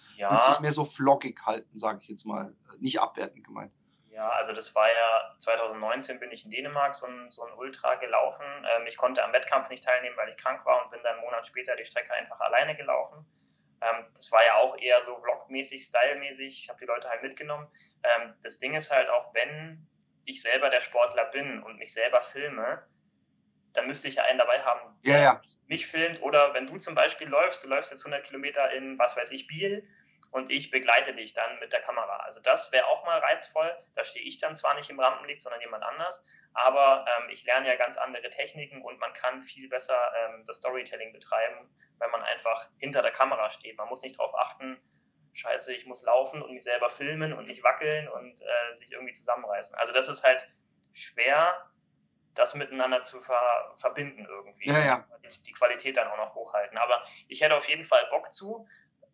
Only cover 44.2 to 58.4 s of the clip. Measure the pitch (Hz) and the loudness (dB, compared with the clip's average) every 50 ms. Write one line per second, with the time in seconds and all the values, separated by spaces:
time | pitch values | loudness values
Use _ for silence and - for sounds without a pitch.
44.2 | 113 - - - - - - - 131 131 131 - _ _ _ _ _ _ _ _ | -6 -4 -2 -2 -2 -2 -4 -10 -14 -14 -14 -14 _ _ _ _ _ _ _ _
45.2 | _ _ - - - 117 120 120 - 131 123 120 127 127 123 - - 113 120 131 | _ _ -16 -10 -6 -4 -4 -4 -6 -10 -12 -12 -14 -16 -18 -6 0 4 4 4
46.2 | 135 139 156 151 139 123 127 123 - 123 120 120 120 120 - - 139 147 156 156 | 4 0 -4 -10 -12 -12 -14 -10 -6 -4 -2 0 0 -2 -2 -4 -6 -6 -4 -4
47.2 | 156 156 143 - - - 113 - - 127 - - 156 151 151 151 151 135 123 123 | -6 -6 -6 -8 -12 -14 -6 0 2 2 2 2 0 -2 -2 -2 -4 -6 -10 -12
48.2 | 123 123 123 _ 104 110 120 120 117 120 117 117 123 123 123 123 131 123 117 - | -12 -14 -18 _ -6 -2 -2 -2 -2 -4 -8 -14 -18 -16 -14 -14 -12 -14 -14 -6
49.2 | - 120 120 127 120 104 101 104 - - - - 120 117 - 131 135 147 139 - | -2 -2 -2 -2 -2 -4 -4 -6 -6 -6 -4 -4 -2 0 2 0 0 0 -2 4
50.2 | - 131 131 131 - - _ _ _ _ _ _ _ _ _ - - - - 117 | 6 6 6 6 2 -10 _ _ _ _ _ _ _ _ _ -18 -18 -10 -4 0
51.2 | 120 131 143 156 165 175 180 - - - _ _ _ _ _ _ _ _ _ _ | 2 4 6 6 6 4 2 0 -6 -16 _ _ _ _ _ _ _ _ _ _
52.2 | _ _ _ - - - - 143 143 - 131 135 127 131 127 123 - - - 127 | _ _ _ 2 2 2 2 -2 -8 -6 -2 -2 0 2 2 0 0 -4 -12 -14
53.2 | - - 123 120 123 120 117 117 110 - - - - - - 147 143 139 - 110 | -4 0 2 2 4 4 2 0 -2 -6 -8 -4 -4 -4 -2 -4 -6 -10 -12 -16
54.2 | 101 95 98 101 101 101 - - - 139 147 151 151 139 127 123 - _ - - | -16 -14 -14 -16 -16 -18 -18 -6 -2 2 4 4 4 4 2 0 -2 _ -20 -20
55.2 | - - - - - - - - 123 120 123 120 - 135 127 123 110 107 104 110 | -20 -20 -20 -20 -20 -20 0 2 2 2 2 0 -4 -2 0 0 0 0 -2 -6
56.2 | 110 110 - 127 120 - - 104 101 101 110 113 117 120 123 120 - - - - | -6 -6 -8 -10 -8 -4 -2 -2 -2 -2 -2 -2 2 4 2 2 2 -4 -18 -20
57.2 | - - 131 - 156 156 151 143 - 147 151 160 160 - 139 123 - - 143 160 | -20 -16 -2 2 4 4 4 4 2 0 -4 -4 2 6 6 6 6 4 0 -2
58.2 | - - - - | -2 -6 -12 -14